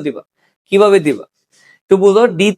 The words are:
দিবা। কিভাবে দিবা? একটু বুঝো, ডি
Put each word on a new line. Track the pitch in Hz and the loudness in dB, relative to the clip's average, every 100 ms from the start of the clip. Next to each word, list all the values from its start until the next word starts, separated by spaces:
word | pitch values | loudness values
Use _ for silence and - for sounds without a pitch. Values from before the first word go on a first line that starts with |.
| 147 | -4
দিবা। | 117 - _ _ _ _ | -10 -18 _ _ _ _
কিভাবে | 196 208 196 151 | 0 2 2 0
দিবা? | 120 - _ _ _ _ _ | -6 -10 _ _ _ _ _
একটু | _ 190 | _ 0
বুঝো, | 196 196 240 170 | 2 2 0 0
ডি | 202 | -2